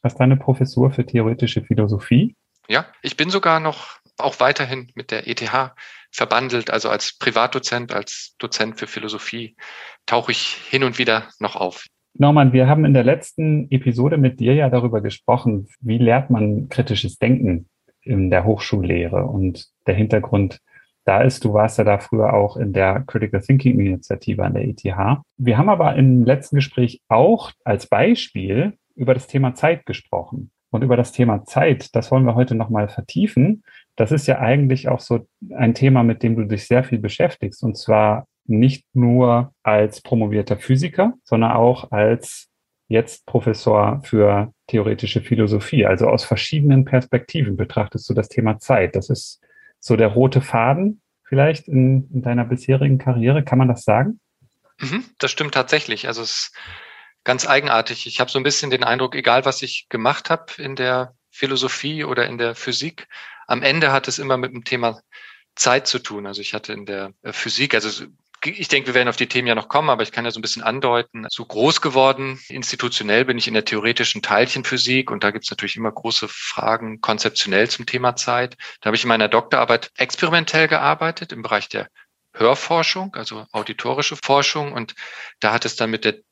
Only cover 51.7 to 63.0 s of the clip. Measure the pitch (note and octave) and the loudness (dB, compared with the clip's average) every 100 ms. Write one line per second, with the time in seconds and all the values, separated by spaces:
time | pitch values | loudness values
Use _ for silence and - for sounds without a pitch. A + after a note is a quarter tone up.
51.7 | C3+ B2+ C3+ C3+ B2+ B2 A#2+ A#2+ B2 - | 2 4 2 0 -6 -2 -2 -2 -4 0
52.7 | C3+ C#3+ C3 C3 A#2+ A#2 D3 C#3+ B2+ B2+ | 0 2 2 0 2 2 2 2 2 2
53.7 | A#2 - G#2+ E3+ A3 _ _ _ _ _ | 2 2 2 2 -4 _ _ _ _ _
54.7 | _ C3+ G3+ B3+ _ C3+ - D3+ C3+ B2+ | _ -6 -6 -8 _ -6 -4 -4 -2 0
55.7 | D#3 - A2 C3+ A#2 A2+ - - - - | -2 -2 -6 -6 -6 -6 -6 -8 -12 -20
56.7 | F2 - - - _ - B2+ - C3+ C#3+ | -20 -20 -20 -20 _ -2 -2 2 0 2
57.7 | A#2 A2+ A#2 - - B2 C3+ C3 - C#3+ | 0 0 -8 -8 -4 -2 0 0 -2 -2
58.7 | B2+ A#2+ B2 C3 D3 A#2+ B2 C3+ - C3 | 0 0 0 -2 -2 2 2 2 -4 -8
59.7 | - - A#2 A#2 D3 - E3 - - C#3+ | -10 -8 -4 -2 -2 -4 -6 -6 -14 -12
60.7 | C3+ B2+ B2+ B2+ _ _ - C3+ C3 C3 | -4 -2 -2 -4 _ _ -8 -4 -2 -4
61.7 | - C#3+ D#3 D3 B2 A#2+ A#2+ A#2 A2+ - | -6 -8 -8 -6 -4 -4 -2 -4 -4 -8
62.7 | A#2+ E3+ - | -6 -8 -12